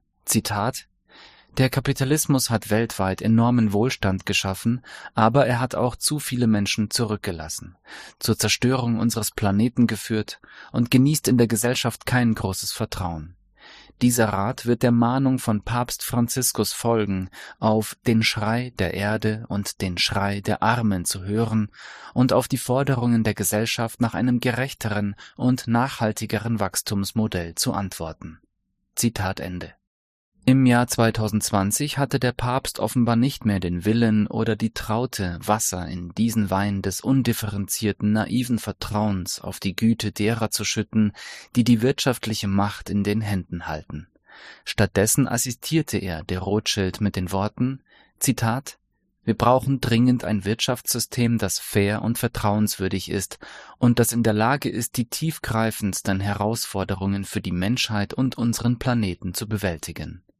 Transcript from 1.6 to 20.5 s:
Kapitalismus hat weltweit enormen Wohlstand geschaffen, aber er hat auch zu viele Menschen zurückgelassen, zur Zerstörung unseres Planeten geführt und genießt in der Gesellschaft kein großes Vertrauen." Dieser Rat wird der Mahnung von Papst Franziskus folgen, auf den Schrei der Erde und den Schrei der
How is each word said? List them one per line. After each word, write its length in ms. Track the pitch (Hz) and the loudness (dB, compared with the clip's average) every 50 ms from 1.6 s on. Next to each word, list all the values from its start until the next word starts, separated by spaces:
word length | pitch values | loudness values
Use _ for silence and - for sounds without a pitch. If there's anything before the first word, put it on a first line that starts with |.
| 131 127 | 2 2
Kapitalismus 800 | - 135 - 143 135 - 135 131 151 151 - - 143 127 - - | 2 0 0 0 0 0 0 2 2 2 2 2 2 2 2 0
hat 200 | 117 104 - - | 0 -2 0 0
weltweit 500 | 104 110 117 110 - - 95 95 95 - | 0 0 0 0 -2 -2 0 0 0 0
enormen 520 | - 110 113 113 117 120 123 120 110 104 | 2 4 4 6 6 6 4 4 4 4
Wohlstand 540 | 98 101 113 131 - - - 101 95 92 - | 2 2 2 0 0 0 0 0 0 -2 -2
geschaffen, 560 | - 98 - - 95 95 - - 117 120 123 - - - - - - - | -2 -2 -2 -2 -2 -4 -2 -2 -2 -2 -2 -4 -12 -18 -18 -18 -6 0
aber 320 | 120 110 113 120 143 131 | 2 4 4 6 4 4
er 120 | 120 120 120 | 4 2 0
hat 160 | 127 123 - | -2 -2 0
auch 220 | - 120 123 - | 0 0 0 -2
zu 240 | - - - 151 147 | -2 -4 -4 -2 -4
viele 260 | - - 123 123 120 | -4 -4 -2 2 2
Menschen 420 | 113 110 104 101 - - - 107 104 | 4 4 2 2 0 0 -2 -2 -2
zurückgelassen, 880 | - - 120 104 104 101 - 104 87 80 76 76 - - - 82 - _ _ - - - - - - _ | -2 -2 -2 -2 -2 -4 -4 -6 -6 -6 -8 -10 -10 -10 -12 -14 -18 _ _ -20 -18 -18 -18 -20 -12 _
zur 180 | - - 110 - | 0 0 0 2
Zerstörung 640 | - 104 - - - 123 135 127 120 120 113 110 | 2 0 0 2 2 2 2 2 2 0 0 2
unseres 320 | 117 117 - 117 107 - | 2 0 0 0 -4 -4
Planeten 560 | - - 110 101 95 101 113 123 - - 120 107 | -4 -2 0 2 4 4 2 2 2 2 2 2
geführt 520 | 117 104 - - 113 107 104 - - - - - - - - - | 2 -2 -4 -2 -2 -2 -2 -4 -8 -14 -18 -20 -20 -20 -14 -4
und 220 | - - 120 - | -2 -2 2 4
genießt 340 | - 127 131 143 156 - - | 4 6 6 4 2 2 2
in 100 | - 214 | 4 4
der 120 | 120 120 107 | 4 4 4
Gesellschaft 580 | 113 101 117 120 127 - - 127 - - - | 2 2 0 0 0 0 -2 -4 -4 -4 -4
kein 280 | - 127 123 120 117 110 | 0 2 2 2 2 2
großes 360 | - - 95 95 - - - | 0 -2 -2 -4 -4 -6 -6
Vertrauen." 640 | - - 110 - - - 92 87 82 78 76 85 - _ _ _ _ _ - - - - - - _ _ | -6 -6 -6 -6 -4 -6 -6 -6 -6 -8 -10 -12 -16 _ _ _ _ _ -20 -20 -20 -20 -20 -20 _ _
Dieser 240 | 120 123 120 117 113 | 2 2 4 4 2
Rat 400 | 107 101 98 98 113 131 - - | 2 2 0 -2 -2 -4 -2 0
wird 180 | 120 120 - - | 0 0 2 4
der 80 | 120 | 4
Mahnung 480 | 120 117 117 117 127 135 135 131 131 123 | 4 4 4 4 2 2 2 2 0 0
von 220 | - 120 110 104 | 0 -2 -2 -2
Papst 420 | - 113 117 120 120 - - - - | -2 -2 -2 -2 -2 -2 -6 -8 -8
Franziskus 680 | - 123 120 117 117 - 131 123 - - - 107 - | -2 0 0 0 0 0 -2 -2 0 0 0 -2 -2
folgen, 560 | - - - 117 117 110 107 98 98 92 92 95 - - - - - - | -2 -2 0 2 2 2 2 0 0 -2 -4 -6 -10 -16 -20 -20 -8 -2
auf 380 | - 110 107 110 107 - - - _ | 0 2 2 2 0 -2 -8 -4 _
den 160 | 127 117 113 | 2 4 4
Schrei 500 | 110 - - 113 107 107 113 120 127 127 - - | 4 2 0 0 -2 0 0 -2 -2 -4 -4 -2
der 160 | 98 82 - | -2 -2 -2
Erde 500 | 95 101 104 107 107 110 107 110 110 113 - | -2 -2 -2 -2 0 0 -2 -2 -2 -4 -4
und 320 | - 101 101 - - - | -4 -4 -4 -6 -6 -6
den 180 | 101 92 87 87 | -6 -4 -2 -2
Schrei 420 | - - - 101 98 101 101 101 | -2 -2 0 0 0 0 -2 -2
der 220 | 98 104 | -2 -4